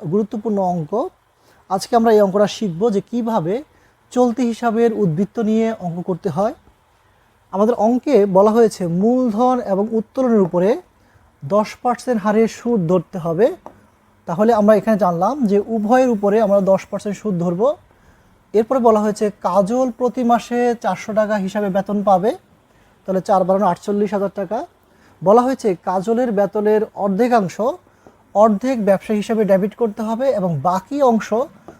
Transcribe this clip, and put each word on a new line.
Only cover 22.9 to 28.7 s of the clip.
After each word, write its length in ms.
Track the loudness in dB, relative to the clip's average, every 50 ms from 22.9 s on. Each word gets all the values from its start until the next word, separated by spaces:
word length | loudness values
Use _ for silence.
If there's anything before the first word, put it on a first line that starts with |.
| _ _ _
তাহলে 160 | -4 -4 -4
চার 220 | 0 0 2 2 2
বারো 220 | 2 2 2 2
আটচল্লিশ 480 | 0 0 -2 -4 -4 -2 -2 -2 -2 -2
হাজার 160 | -4 -4 -4 -6
টাকা। 300 | -8 -8 -6 -6 -6 -8 -10 _ _ _ _ _ _ _ _ _ _ 2
বলা 180 | 4 4 4
হয়েছে 340 | 4 2 -2 -2 -2 -4 -4
কাজলের 560 | -2 _ -4 -4 -2 -2 -2 0 0 0 0
বেতনের 500 | 0 0 -2 -2 -2 -2 0 2 2 2 0 -2 -6
অর্ধেকাংশ 680 | -4 -2 -2 0 0 2 2 2 2 0 -2 -4 -4 -4 -4 -4 -6 _ _ _ _ _ -20 _ _ _ _ 2
অর্ধেক 520 | 4 4 4 4 0 -2 -2